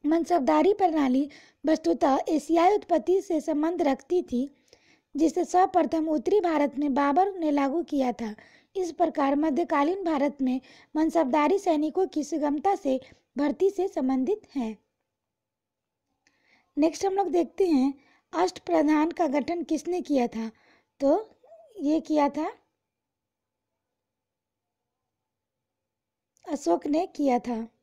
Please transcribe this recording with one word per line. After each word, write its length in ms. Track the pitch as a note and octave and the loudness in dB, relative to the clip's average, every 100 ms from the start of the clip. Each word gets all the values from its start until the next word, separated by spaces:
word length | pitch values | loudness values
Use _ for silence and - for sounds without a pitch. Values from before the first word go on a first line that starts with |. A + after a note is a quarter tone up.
| D4 | 0
मनसबदारी 680 | E4 D4+ F4 B3 G3+ F4 | -2 0 0 2 2 2
प्रणाली 540 | G#4+ F#4 D#4 C4+ B3+ C#4+ - - _ C#4+ | 2 2 2 2 0 -2 -8 -20 _ -2
वस्तुतः 520 | D#4 E4 E4+ D#4 C#4+ - | 0 0 2 2 2 0
एशियाई 460 | D#4+ - E4 F4 | -2 2 4 4
उत्पत्ति 460 | G#4 - E4 D#4+ F#4+ | 4 0 -2 2 0
से 200 | - D#4+ | 0 -4
संबंध 420 | D4 D4 D#4+ F4 | -2 -2 -2 0
रखती 400 | C#4 C4+ - F4+ | 0 -2 -2 -4
थी, 320 | - A#3+ C#4 _ _ - _ _ _ C#4 | -2 -4 -4 _ _ -20 _ _ _ 0
जिसे 280 | D#4 - | 0 0
सर्वप्रथम 640 | F4 F4+ F#4+ F4+ D#4 E4 D#4+ | 0 2 2 2 0 0 0
उत्तरी 320 | D4+ C#4+ G4+ | -2 2 2
भारत 380 | F4 D#4 D4 C#4 | 2 0 0 0
में 160 | D4 | -2
बाबर 400 | C4+ C#4+ C#4+ G4+ | 0 2 2 0
ने 160 | F#4+ D#4 | 0 -2
लागू 320 | C#4+ C#4 D#4 | 0 0 -2
किया 300 | - D4 B3+ | -4 -2 -2
था। 220 | G#3+ A#3 G#3 - _ _ - | -4 -8 -10 -20 _ _ -6
इस 160 | F4+ | -6
प्रकार 420 | D#4 E4 - C#4 | -2 -2 0 0
मध्यकालीन 680 | D4 D#4+ C4 E4+ C#4+ C#4+ G4 | 2 0 0 0 0 0 0
भारत 340 | F4 D4+ C#4+ C#4+ | -2 0 -2 -2
में 180 | C4 B3+ - - _ D#4 | -2 -2 -6 -20 _ -2
मनसबदारी 640 | D#4+ E4 C#4+ D4+ D4 G4 | 0 2 2 2 2 2
सैनिकों 480 | F#4+ D#4 D4+ - F#4+ | 2 0 0 0 -2
की 180 | D#4 | -2
सुगमता 500 | C#4 D#4+ D4 D4 G4 | -4 -2 -2 -2 -2
से 260 | F#4+ C#4+ C4 - - _ - | -2 -2 -4 -4 -20 _ -4
भर्ती 340 | C#4+ A3+ F#4+ | -4 0 0
से 180 | F#4+ F#4+ | 0 -4
संबंधित 540 | F4 C4 C4 C4 G#4+ _ C#4 | -2 -2 0 0 -4 _ -6
है। 220 | A3+ G#3+ _ _ _ _ _ _ _ _ _ _ _ _ _ _ _ _ _ _ _ - | -6 -8 _ _ _ _ _ _ _ _ _ _ _ _ _ _ _ _ _ _ _ -2
नेक्स्ट 280 | D#4 D#4+ G4 | -2 0 -4
हम 60 | |
लोग 160 | F#4+ F#4 | -2 0
देखते 380 | E4+ E4 - F#4+ | -2 -2 -2 2
हैं 280 | D4 C4+ C4+ _ _ _ | 2 0 -4 _ _ _
अष्टप्रधान 800 | D#4+ F4+ - - E4+ D4+ D#4 D#4+ | -2 -2 -4 -2 0 2 2 0
का 160 | F4 E4 | 0 0
गठन 360 | C#4+ B3 F4 | 0 -2 -6
किसने 380 | D4+ D#4+ E4 F4+ | -4 -4 -2 -6
किया 280 | - C#4+ A#3+ | 0 0 0
था? 220 | A3+ A3+ _ _ _ _ _ | -4 -8 _ _ _ _ _
तो 360 | C#4 E4+ A4 _ _ - D#5+ A4 | 2 2 -2 _ _ -20 -20 -8
ये 200 | C#4+ D#4 | -2 -2
किया 280 | D#4+ D4+ C#4+ | 0 0 0
था, 240 | C#4+ E4 A#4+ _ _ _ _ _ _ _ _ _ _ _ _ _ _ _ _ _ _ _ _ _ _ _ _ _ _ _ _ _ _ _ _ _ _ _ _ _ _ G4 | -2 -8 -10 _ _ _ _ _ _ _ _ _ _ _ _ _ _ _ _ _ _ _ _ _ _ _ _ _ _ _ _ _ _ _ _ _ _ _ _ _ _ -10
अशोक 380 | D4 - E4+ - | -6 -2 -2 0
ने 200 | D4+ F#4+ | -2 -2
किया 320 | - C#4+ B3 | -2 0 0
था। 300 | A#3+ A#3 A3+ _ | -2 -8 -10 _